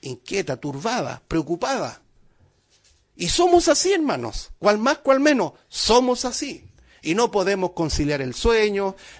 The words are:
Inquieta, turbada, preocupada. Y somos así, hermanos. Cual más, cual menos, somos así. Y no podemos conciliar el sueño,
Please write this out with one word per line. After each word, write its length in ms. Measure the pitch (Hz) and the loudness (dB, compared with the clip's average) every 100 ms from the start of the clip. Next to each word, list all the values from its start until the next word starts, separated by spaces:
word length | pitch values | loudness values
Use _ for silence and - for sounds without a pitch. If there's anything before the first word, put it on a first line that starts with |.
Inquieta, 560 | 135 123 - 196 156 131 | -12 -12 -8 -6 -6 -6
turbada, 680 | 147 135 220 240 139 - - | -8 -6 -4 -4 -6 -10 -6
preocupada. 720 | 165 143 170 - 254 131 - _ _ _ _ _ _ _ _ _ _ _ - | -4 -2 -4 -2 -2 -6 -10 _ _ _ _ _ _ _ _ _ _ _ -8
Y 140 | 170 | -2
somos 360 | - 359 349 339 | 2 4 6 4
así, 260 | 330 370 | 2 2
hermanos. 580 | 381 285 135 117 - - - | 2 0 -2 -6 -8 -12 -2
Cual 180 | 202 208 | 2 2
más, 200 | 247 311 | 2 0
cual 200 | 262 269 | 2 4
menos, 360 | 302 262 180 - _ | 4 2 0 -6 _
somos 580 | - - 240 254 247 | -4 2 4 4 0
así. 400 | - - 277 - - _ _ _ | -4 -6 -8 -12 -18 _ _ _
Y 140 | 151 196 | -4 0
no 140 | 240 | 0
podemos 400 | 208 185 196 180 | 0 0 0 -2
conciliar 480 | 175 156 - 147 147 | -2 -2 -2 -2 -2
el 120 | 131 | -4
sueño, 600 | - 226 226 214 202 196 190 - - | -2 0 2 2 0 -4 -6 -16 -18